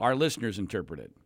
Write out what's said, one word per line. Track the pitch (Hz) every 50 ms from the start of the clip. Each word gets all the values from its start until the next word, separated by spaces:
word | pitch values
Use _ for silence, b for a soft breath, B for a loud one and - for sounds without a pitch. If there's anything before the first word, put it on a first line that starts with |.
our | 113 123 131
listeners | 135 156 156 127 - 117 113 95 98
interpret | 98 - - 98 87 - 85 69
it? | 50 - - _ _